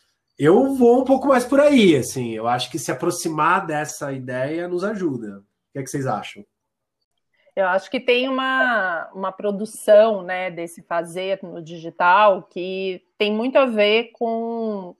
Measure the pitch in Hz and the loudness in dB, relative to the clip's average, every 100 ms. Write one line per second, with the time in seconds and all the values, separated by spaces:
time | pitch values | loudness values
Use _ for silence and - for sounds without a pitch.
0 | _ _ _ - 147 214 269 262 233 254 | _ _ _ 0 4 4 4 4 4 4
1 | 262 269 277 254 - 277 294 269 190 139 | 4 0 2 2 2 4 6 6 6 4
2 | - 135 117 110 117 127 - 156 - 147 | 0 -6 -6 -4 -2 -2 -4 -8 -6 -4
3 | 170 170 170 151 156 190 165 151 151 - | -4 -4 -4 0 2 0 0 -4 -6 -8
4 | 143 135 127 127 135 165 175 180 202 214 | -10 -8 -8 -6 -4 -6 -6 -4 -4 -4
5 | 175 123 107 98 _ _ _ 139 135 143 | -4 -4 -10 -16 _ _ _ -14 -8 -6
6 | 131 104 - 101 - _ _ _ _ _ | -4 -6 -8 -18 -20 _ _ _ _ _
7 | _ _ _ _ _ - 185 190 - 254 | _ _ _ _ _ -4 -2 -2 -4 -4
8 | 254 240 262 262 262 262 254 226 185 165 | 0 0 0 -4 -2 0 0 0 -2 -6
9 | - 190 190 185 208 196 214 - - 208 | -8 -8 -8 -6 -6 -6 -8 -4 6 6
10 | 226 202 180 180 185 170 170 - _ 170 | 6 2 -6 -6 -6 -8 -12 -14 _ -6
11 | 170 175 190 190 180 170 160 170 165 - | -6 -8 -6 -6 -6 -14 -14 -14 -14 0
12 | 180 190 214 190 - 185 185 190 190 185 | 4 6 6 2 -4 -10 -8 -6 -6 -8
13 | _ _ 208 214 254 285 262 214 208 226 | _ _ -2 -2 0 2 2 2 2 2
14 | 233 _ 226 226 233 226 220 202 180 - | 0 _ -6 -4 -6 -6 -6 -6 -10 -18